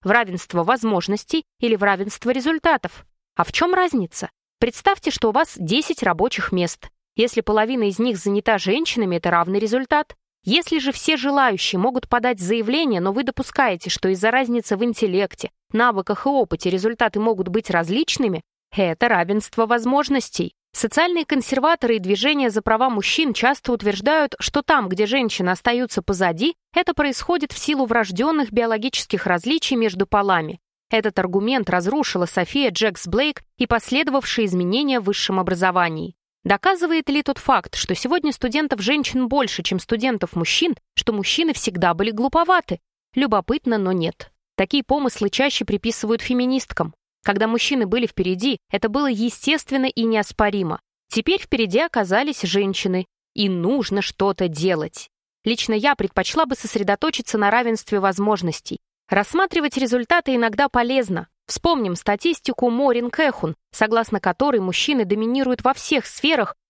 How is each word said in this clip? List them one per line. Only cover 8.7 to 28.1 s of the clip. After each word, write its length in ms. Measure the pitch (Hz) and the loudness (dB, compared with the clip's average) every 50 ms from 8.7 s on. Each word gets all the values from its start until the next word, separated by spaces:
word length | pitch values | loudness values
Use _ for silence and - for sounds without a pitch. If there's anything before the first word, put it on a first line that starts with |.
| 214 285 330 - - 240 214 185 175 | 0 0 0 -2 -2 -2 -2 0 0
это 160 | 170 - 175 | -2 0 2
равный 280 | 175 170 170 175 190 202 | 2 2 2 2 0 0
результат. 560 | 220 208 226 254 262 - 302 294 302 - - _ _ _ _ _ - | 0 0 0 0 0 0 0 0 0 -2 -8 _ _ _ _ _ -2
Если 320 | 185 233 339 339 - 330 311 | 0 0 0 2 0 -2 -2
же 120 | 254 277 | 0 -2
все 240 | - - - - 311 | -4 -2 0 0 0
желающие 640 | 269 247 277 277 285 269 247 196 180 - - - 180 | 0 0 0 2 4 4 4 2 0 -2 -2 0 0
могут 300 | 190 254 247 254 - - | 0 0 0 -2 -2 0
подать 320 | 240 240 233 254 247 190 | 0 0 2 0 0 0
заявление, 580 | 180 180 226 233 214 214 262 311 330 277 220 175 | -2 -2 0 0 0 0 0 0 2 2 0 0
но 140 | 175 190 196 | 0 0 0
вы 100 | 247 277 | -2 -2
допускаете, 640 | 269 - - 269 - - - 269 233 185 170 - 180 | -2 -4 -4 -6 -4 -2 0 0 0 0 -2 -4 -6
что 200 | - - - 190 | -4 -2 0 0
из-за 200 | 190 180 202 220 | 0 2 2 2
разницы 460 | 233 262 269 233 240 240 220 - 208 | 2 2 2 0 0 -2 -2 -2 -2
в 80 | 190 233 | 0 0
интеллекте, 680 | 240 220 - 220 196 180 190 202 180 - - - - _ _ _ _ | 0 0 0 0 0 2 0 0 -2 -4 -8 -12 -12 _ _ _ _
навыках 540 | - 214 233 233 220 190 185 - 208 - - | 0 2 2 2 2 0 -2 -2 -2 -2 0
и 40 | 277 | 0
опыте 400 | 285 269 220 - 160 - - 180 | 2 2 0 0 -2 -2 -2 0
результаты 520 | 180 185 190 220 233 - 240 214 - 202 | 0 0 0 0 0 0 0 0 0 0
могут 260 | 214 226 220 185 190 | 0 0 0 0 -2
быть 220 | 185 180 - - - | -2 -2 -4 -2 0
различными, 720 | - 170 165 160 196 262 320 - - - 262 208 180 156 - _ _ _ _ _ - | 0 0 0 0 0 0 0 0 0 0 0 0 -2 -4 -8 _ _ _ _ _ -2
это 320 | - 190 175 160 - 240 | 0 0 0 0 2 2
равенство 580 | 240 220 175 170 175 202 214 - - - 233 226 | 2 4 2 2 2 0 -2 -2 -2 0 0 0
возможностей. 840 | 214 240 233 226 247 269 285 294 254 277 262 - - - - 165 - - _ _ _ - | 2 2 0 2 2 2 2 2 2 0 0 -2 -2 -4 -4 -6 -6 -6 _ _ _ -6
Социальные 500 | - - 220 - 302 330 359 349 339 302 | -4 -2 0 2 2 2 2 2 -2 -2
консерваторы 720 | - 302 269 - - 269 269 254 311 339 - - 233 233 | 0 0 -2 0 -2 0 2 2 2 2 2 2 0 0
и 40 | 220 | 0
движения 500 | 180 185 202 190 233 285 302 285 262 233 | 2 0 0 2 2 2 2 2 2 0
за 120 | 196 220 | 0 0
права 280 | - 226 220 220 254 269 | 2 2 2 4 2 2
мужчин 420 | 233 208 190 - - - 320 285 208 | 0 0 -2 0 0 0 0 0 0
часто 380 | - 226 254 277 - - - | 0 2 0 0 0 -2 -2
утверждают, 640 | 240 226 196 208 202 190 202 285 302 320 294 277 - | -2 0 0 -2 -2 0 2 2 2 2 2 0 -2
что 260 | - - - - 294 277 | -6 -6 -2 -2 0 2
там, 260 | - 311 277 214 185 | 2 2 2 2 0
где 160 | 185 180 214 | 0 0 0
женщины 440 | 202 247 277 247 214 - - 185 180 | 2 2 0 0 0 -2 0 0 0
остаются 520 | 185 - - 247 240 247 254 226 - 196 | 0 0 0 0 0 0 0 -2 -2 -4
позади, 540 | - - 196 175 185 175 170 160 233 330 339 _ _ _ - | -2 -2 0 2 2 0 0 0 0 -2 -2 _ _ _ -2
это 180 | 330 359 - 330 | 0 0 0 0
происходит 600 | - - - 254 - - - 349 339 294 - - | 0 0 0 0 -2 -2 -2 -2 0 -2 -4 -6
в 40 | |
силу 280 | - - - 302 269 262 | -6 -4 -2 0 0 2
врожденных 640 | 214 233 240 220 190 | 2 2 0 0 0